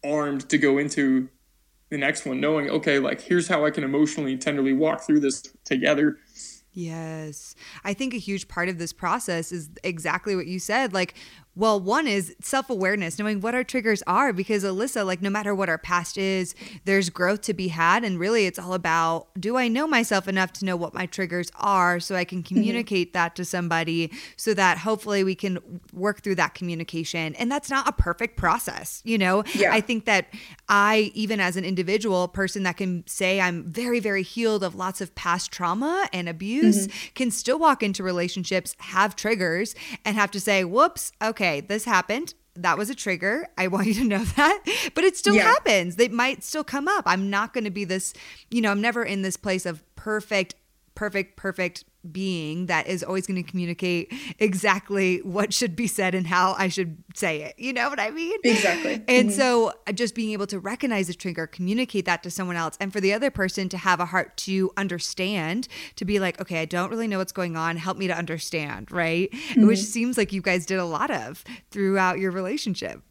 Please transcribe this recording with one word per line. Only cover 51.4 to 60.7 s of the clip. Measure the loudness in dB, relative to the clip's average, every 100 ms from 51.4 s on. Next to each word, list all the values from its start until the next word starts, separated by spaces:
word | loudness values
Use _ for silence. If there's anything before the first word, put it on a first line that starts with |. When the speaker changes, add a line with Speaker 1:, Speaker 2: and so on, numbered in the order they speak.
| -8 -4 -4 -6 -20 _ -12
Speaker 2:
being | -6 -2 -2 -4 -4 0
that | 0 0
is | -4
always | -2 -4 -2
gonna | -4
communicate | -4 -4 -4 -2 0 -2 -2 -10 -12 0
exactly | 0 2 2 0 0 0 2 0
what | -2 -2 0
should | 0 -2 0
be | -4
said | 0 0 0
and | 2
how | 4 4 2
I | 0
should | 0 -4 -6 -16
say | -4 -2 -2
it. | -6 -8
You | -6
know | -2 -2
what | -2
I | -4
mean? | -4 -4 0
Speaker 3:
Exactly. | 2 4 4 0 -2 -6 2
Speaker 2:
And | 4 4
Speaker 3:
Mm-hmm. | 4
Speaker 2:
so, | 4 4 2 -2 -6
uh, |
just | -2 -2 -2
being | -4
able | -4 -4
to | -6
recognize | -8